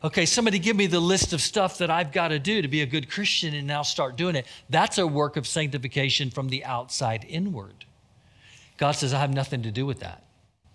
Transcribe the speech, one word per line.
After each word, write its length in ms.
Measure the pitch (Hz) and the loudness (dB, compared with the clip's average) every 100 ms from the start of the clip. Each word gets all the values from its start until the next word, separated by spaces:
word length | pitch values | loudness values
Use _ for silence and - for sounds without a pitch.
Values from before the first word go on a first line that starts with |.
okay, 240 | 156 - 165 | -2 2 2
somebody 320 | - 226 196 | 4 4 4
give 180 | 180 208 | 2 4
me 100 | 196 | 4
the 140 | 175 | 4
list 320 | 170 190 - | 4 2 2
of 80 | 160 | 0
stuff 380 | - 214 185 - | 0 2 0 0
that 120 | 170 | 0
I've 220 | 165 165 | 0 0
gotta 260 | 185 170 151 | 0 0 0
do 220 | 143 214 | 0 0
to 80 | 143 | 0
be 140 | 151 | 0
a 40 | 143 | 0
good 240 | 156 127 | -2 -4
Christian 440 | - 202 - 165 | -2 0 0 -2
and 120 | 147 143 | -4 -4
now 160 | 147 | -2
start 340 | 143 - 135 127 | -2 -2 -2 0
doing 200 | 180 147 | 0 0
it." 100 | - - - | -4 -12 0
That's 300 | 151 214 - | 2 4 2
a 80 | 170 | 2
work 300 | 143 147 151 | 2 0 0
of 100 | 123 | -4
sanctification 840 | 165 151 135 127 143 135 - 135 | -2 -2 -4 -4 -2 0 0 -2
from 180 | 143 131 | -4 -4
the 160 | 131 | -4
outside 600 | 131 120 127 - 123 113 - | -4 -6 -4 -4 -2 -2 -4
inward. 600 | 160 196 139 98 - - _ _ _ _ _ - - - - | -4 -4 -4 -10 -18 -20 _ _ _ _ _ -20 -20 -12 0
God 160 | 143 | 2
says, 220 | - 135 | 2 0
"I 60 | 135 | 2
have 120 | 143 | 2
nothing 300 | 135 135 127 | 0 -2 -2
to 80 | 113 | -4
do 160 | 107 139 | -4 -4
with 140 | 131 | -4
that. 240 | 90 - - _ _ _ _ | -8 -14 -20 _ _ _ _